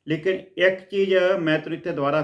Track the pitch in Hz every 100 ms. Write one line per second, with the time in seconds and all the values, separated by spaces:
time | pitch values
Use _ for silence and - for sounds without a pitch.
0 | 147 156 190 185 - - 185 185 - 196
1 | 196 185 180 190 160 156 156 160 175 147
2 | 139 151